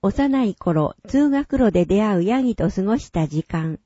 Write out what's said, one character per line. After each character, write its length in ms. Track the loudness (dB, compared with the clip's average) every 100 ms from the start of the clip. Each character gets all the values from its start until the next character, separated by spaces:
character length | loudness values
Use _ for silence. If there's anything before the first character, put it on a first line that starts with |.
幼 420 | -2 0 0 2
い 100 | 0
頃、 400 | -2 -2 0 0 -4 -4
通 220 | 0 2
学 300 | 0 -2 2
路 140 | 2
で 120 | 2
出 180 | 2 2
会 140 | 2 0
う 80 |
ヤ 160 | 0 0
ギ 160 | 0 0
と 140 | -2
過 120 | -2
ご 140 | -2 -2
し 140 | -4
た 160 | -4 -2
時 140 | -4
間。 360 | -4 -6 -6 -8